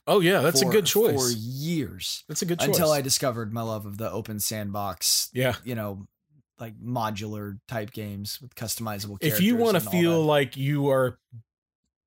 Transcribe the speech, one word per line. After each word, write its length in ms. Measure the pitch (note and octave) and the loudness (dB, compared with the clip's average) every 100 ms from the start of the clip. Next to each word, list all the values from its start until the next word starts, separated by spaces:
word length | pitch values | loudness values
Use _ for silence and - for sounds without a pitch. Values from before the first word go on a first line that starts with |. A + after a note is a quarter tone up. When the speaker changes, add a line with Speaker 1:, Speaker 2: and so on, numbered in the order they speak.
| - | 2
Speaker 1:
Oh 140 | G3+ | 4
yeah, 200 | E3+ F#3+ | 6 4
that's 180 | C#3+ D#3+ | 4 4
a 60 | F3 | 4
Speaker 2:
for, 60 | |
Speaker 1:
good 120 | G#3+ | 4
choice. 300 | F3 G3+ A3 C#3 B2+ | 4 4 4 4 0
Speaker 2:
for 20 | A2+ | -2
years. 840 | A2+ C3 D#3 E3+ A#2 F#2 - - - | -6 -6 -4 -2 -4 -6 -8 -8 -8
Speaker 1:
That's 140 | D3+ | -4
a 20 | |
good 160 | F3 F3 | -2 0
Speaker 2:
Until 280 | G3+ F3+ D#3 | 2 4 4
Speaker 1:
choice. 100 | D3 | 2
Speaker 2:
I 20 | |
discovered 540 | C3+ - C#3 A#2 A2 | 2 0 0 -2 -6
my 80 | A#2 | -6
love 240 | A2+ G#2+ G#2 | -4 -6 -8
of 100 | G2+ | -8
the 140 | A2 | -6
open 280 | F#2+ A2 G#2+ | -6 -6 -6
sandbox. 920 | - A2 G2+ G2+ G2+ F#2 - - - | -4 -4 -6 -4 -6 -2 0 0 -2
Speaker 1:
Yeah. 220 | B2 B2+ A#2 | 0 0 -2
Speaker 2:
You 100 | A#2+ | -6
know, 320 | A#2+ G#2 G2 G2 _ _ D3 _ - | -6 -6 -10 -14 _ _ _ _ -16
like, 180 | A#2 A2 | -16 -12
modular 800 | A2+ B2 A2 G#2 A2 G#2+ G2+ G2+ - | -6 -2 -2 -4 -8 -8 -8 -12 -10
type 220 | A#2 G#2+ | -8 -8
games 460 | - G#2 G2+ G#2 - | -8 -10 -8 -10 -10
with 120 | B2 | -14
customizable 640 | - A2+ - A2+ G2+ G2+ G2+ | -10 -8 -6 -6 -8 -8 -4
characters 140 | D#3 G#2+ | -2 2
Speaker 1:
If 20 | |
you 160 | G3 A#3+ | 2 4
wanna 220 | A#3 F3+ | 4 2
Speaker 2:
and 80 | - | 2
all 60 | |
Speaker 1:
feel 280 | F3+ E3+ E3 | 4 4 4
Speaker 2:
that. 60 | D3+ | 4
Speaker 1:
like 300 | D3 C3+ C3+ | 4 2 -2
you 320 | C#3 D3 C#3 | 0 2 2
are, 280 | C3+ B2+ A#2+ _ A#2 - _ _ _ _ _ | 4 2 -2 _ -20 -20 _ _ _ _ _